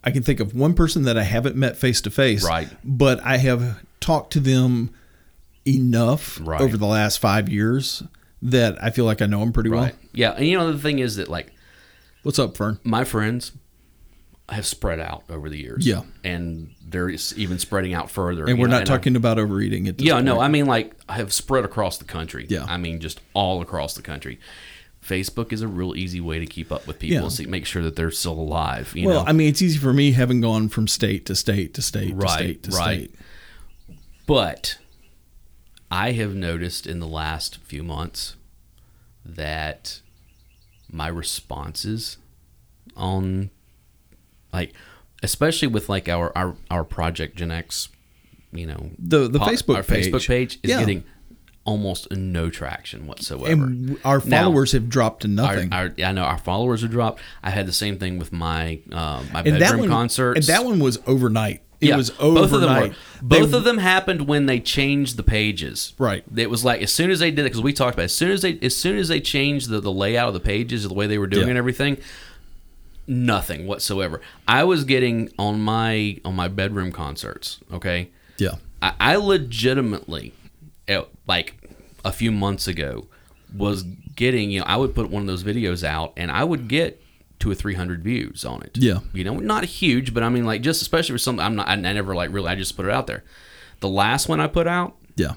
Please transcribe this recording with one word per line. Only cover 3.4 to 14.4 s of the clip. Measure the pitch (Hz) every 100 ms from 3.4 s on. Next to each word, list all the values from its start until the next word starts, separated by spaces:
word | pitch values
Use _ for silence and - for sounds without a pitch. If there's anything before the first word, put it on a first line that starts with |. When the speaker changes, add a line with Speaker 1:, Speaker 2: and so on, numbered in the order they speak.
| 131 123 123 104 - _
Speaker 1:
talked | - 156 -
to | 151
them | 131 131 127 123 113 - - _ _ _ - _ 135
enough | 135 123 117 117 147 - -
Speaker 2:
Right. | 80 78
Speaker 1:
over | 131 110
the | 104
last | 107 104 -
five | 110 101 101
years | 104 107 131 135 - - - _ -
that | 123 127 113 90
I | 98
feel | - 113
like | 107
I | 104
know | 104
'em | 113
pretty | 117 110
well. | 117
Speaker 2:
Right. | 123 - -
Yeah, | 123 113
and | - 147
you | 185
know, | 165
the | 147
thing | 147 143
is | 123 98
that, | -
like, | 85 71 _ _ - _ _ _ _
Speaker 1:
What's | - -
up, | 117 -
Fern? | 104 104
Speaker 2:
my | 117 113
friends | - 110 107 120 - - _ _ _ _ - - - -